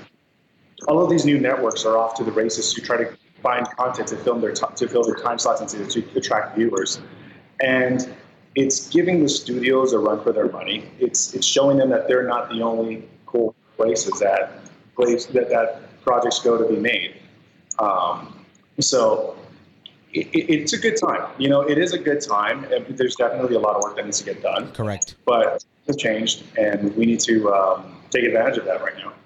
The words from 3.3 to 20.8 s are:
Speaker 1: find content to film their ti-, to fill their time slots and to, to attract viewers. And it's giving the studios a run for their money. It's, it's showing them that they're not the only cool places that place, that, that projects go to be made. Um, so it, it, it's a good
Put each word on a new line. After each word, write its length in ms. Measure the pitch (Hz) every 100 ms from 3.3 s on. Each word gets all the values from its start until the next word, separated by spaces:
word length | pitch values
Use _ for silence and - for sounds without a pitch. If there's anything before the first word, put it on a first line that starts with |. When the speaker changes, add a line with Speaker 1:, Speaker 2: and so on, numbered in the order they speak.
| _
Speaker 1:
find 260 | - 123 120 -
content 320 | 127 123 113
to 80 | 113
film 220 | 127 117
their 140 | 110
ti-, 140 | - 123 -
to 120 | 120
fill 160 | 120
their 120 | 113 -
time 240 | 120 117
slots 220 | 123 113
and 280 | 107 107 101
to, 120 | 117
to 160 | 104 117
attract 360 | - 110 101 107
viewers. 460 | 117 98 90 - - - - - - _
And 480 | 131 131 127 127 - - - _ _ 135
it's 340 | 135 - -
giving 320 | 170 175 175
the 80 | 143
studios 640 | - - 123 123 131 131
a 60 | 113
run 240 | 104 107
for 80 | -
their 180 | 107 -
money. 400 | 90 92 107 - -
It's, 360 | 123 - - -
it's 100 | -
showing 320 | - 139 139
them 120 | 131
that 180 | 117 127
they're 200 | 127 123
not 220 | 120 113
the 140 | 113
only 440 | 117 113 113 110 - - -
cool 260 | 120 113 - _ -
places 440 | 113 - 98 -
that 420 | 101 95 - - - - - -
place, 320 | 120 120 -
that, 220 | 127 117
that 520 | 120 113 - - -
projects 380 | - 120 120 113
go 180 | 123 117
to 100 | 113
be 120 | 107
made. 380 | 107 110 90 - - _ _ _ _ -
Um, 560 | 107 95 87 87 76 - - _ _ -
so 580 | 135 135 113 107 - - - - - _ - _ _
it, 140 | - -
it, 180 | 165 -
it's 220 | 151 151
a 60 |
good 180 | -